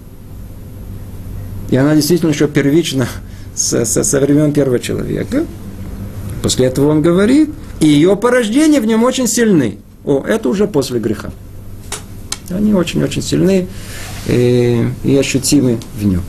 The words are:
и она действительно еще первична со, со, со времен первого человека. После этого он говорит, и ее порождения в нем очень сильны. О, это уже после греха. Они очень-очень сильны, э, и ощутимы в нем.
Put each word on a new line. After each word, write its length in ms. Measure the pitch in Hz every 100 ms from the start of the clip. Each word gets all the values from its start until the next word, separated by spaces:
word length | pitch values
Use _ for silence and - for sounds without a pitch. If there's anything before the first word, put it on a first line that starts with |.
| - - - - - - - - - - - - - - - - -
и 60 | 127
она 180 | 143 151
действительно 360 | 147 175 165
еще 180 | 143 147
первична 580 | 147 139 151 160 135 117 - - - - -
со, 300 | - 127 120
со, 180 | 139
со 160 | 131 139
времен 320 | 139 147 151
первого 280 | 147 135 120
человека. 680 | - 107 104 104 - 269 330 - - - - - - - - -
После 220 | - - 127
этого 240 | 127 143
он 120 | 156
говорит, 480 | 156 175 208 277 302 - - -
и 80 | 156
ее 300 | 147 175 202
порождения 640 | 240 247 220 240 311 294
в 40 | 220
нем 180 | 226
очень 240 | 240 262 240
сильны. 500 | - 226 175 120 95 - -
О, 180 | - 139 -
это 220 | 220 247
уже 180 | 202 208
после 320 | 147 131 123
греха. 320 | 107 104 - - - - - - - - - - - - -
Они 240 | 180 214
очень-очень 480 | 196 165 151 139 139
сильны, 460 | - 143 175 190 180 - - - - - -
э, 600 | 123 123 123 120 120 117 127 135
и 120 | 135
ощутимы 600 | 135 135 135 147 131 113 - 110
в 80 | 104
нем. 160 | 90